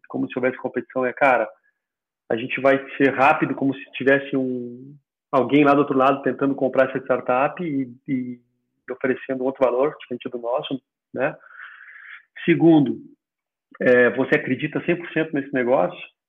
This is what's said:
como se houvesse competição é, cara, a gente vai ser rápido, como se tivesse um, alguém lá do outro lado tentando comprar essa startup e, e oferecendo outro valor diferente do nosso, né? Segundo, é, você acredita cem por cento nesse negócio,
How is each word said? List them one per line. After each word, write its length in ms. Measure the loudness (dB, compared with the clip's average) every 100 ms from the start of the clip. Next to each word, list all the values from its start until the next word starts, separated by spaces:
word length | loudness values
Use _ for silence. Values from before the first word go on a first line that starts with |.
| -10
como 180 | -6 -6
se 80 | -2
houvesse 200 | -2 -2
competição 480 | -6 -8 -6 -4 -4
é, 80 |
cara, 360 | 0 2 2 0 -8 _ _ _ _ _ _ -6
a 60 | -6
gente 240 | -4 0
vai 180 | 2 2 0 0
ser 160 | 0
rápido, 420 | 4 2 2 0 -2
como 180 | -2
se 100 | -2 -8
tivesse 420 | -2 2 2 0 -4
um, 600 | -4 -6 -10 -14 -20 -20 _ _ _
alguém 320 | -2 2 4
lá 100 | 4
do 60 | 4
outro 180 | 2 2
lado 240 | 2 2
tentando 300 | -2 -2 -2 -2
comprar 340 | 0 2 0
essa 100 | -2
startup 640 | -2 -2 0 0 0 -2
e, 260 | -6 -6 -6 -10 -6
e 320 | -6 -6 -12 _ _ _ _ -14
oferecendo 560 | -4 -2 -2 -4 -4 -4
outro 200 | 0 2
valor 300 | 2 0 -2
diferente 300 | -10 -12 -10
do 80 | -8
nosso, 440 | -4 -4 -4 -8 -10 _ _
né? 220 | -6 -4 -6 -16 -20 -20 -20 -20 -20 -20 -20 _ -4
Segundo, 560 | 0 4 8 6 4 -2 -12 _ _ _ _ _ _ -2
é, 300 | 4 6 6
você 260 | 4 0 0
acredita 480 | 0 -4 -4 -4 -2
cem 120 | -4
por 120 | -4
cento 220 | -4 -2
nesse 200 | -4 -4
negócio, 460 | -2 2 2 0 -4 -18 _